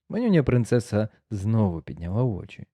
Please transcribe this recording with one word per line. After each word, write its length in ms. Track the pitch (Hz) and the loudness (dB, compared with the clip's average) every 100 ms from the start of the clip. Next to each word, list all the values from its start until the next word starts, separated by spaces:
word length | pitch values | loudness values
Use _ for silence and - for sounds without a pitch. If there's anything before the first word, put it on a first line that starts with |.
| - | -8
Манюня 340 | 220 240 170 | -2 4 4
принцеса 680 | 127 123 110 120 - 104 107 _ - | 4 2 2 0 0 -2 -2 _ -10
знову 520 | 104 104 113 98 82 | -6 0 2 2 0
підняла 420 | - 69 85 104 | -8 -10 -6 -2
очі. 420 | 127 87 - - - | -2 -4 -10 -18 -20